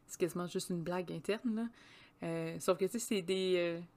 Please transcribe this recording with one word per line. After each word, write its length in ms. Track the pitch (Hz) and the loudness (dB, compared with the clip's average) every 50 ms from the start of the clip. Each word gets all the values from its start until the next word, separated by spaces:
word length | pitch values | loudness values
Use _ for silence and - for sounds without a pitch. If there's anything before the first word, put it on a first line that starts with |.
| - | -18
c'est 120 | - - - | -12 -2 0
quasiment 280 | 180 165 - 180 175 | 0 0 2 0 -4
juste 240 | 170 - 185 - - | -2 -2 -4 -2 -2
une 100 | 180 170 | -2 -2
blague 300 | 160 175 175 185 180 165 | -2 -2 -2 -2 -2 -4
interne, 440 | 165 165 - - 202 226 - 240 214 | -6 -4 -2 -2 0 0 0 0 0
là. 100 | 220 233 233 - - - - - - - - - - 175 | 0 -2 -4 -6 -10 -20 -20 -20 -20 -20 -20 -12 -8 -4
Euh, 340 | 165 165 165 165 165 165 160 | -4 -2 -2 -2 -4 -6 0
sauf 180 | - 190 180 | 4 4 4
que, 80 | 175 190 | 4 2
tu 60 | 185 - | 0 0
sais, 60 | 226 | -2
c'est 220 | - - 226 196 | -2 0 0 0
des, 340 | 170 175 190 190 185 185 180 | 2 2 0 2 4 4 4
euh, 220 | 175 170 170 170 170 175 - - | 4 4 2 0 -4 -6 -10 -14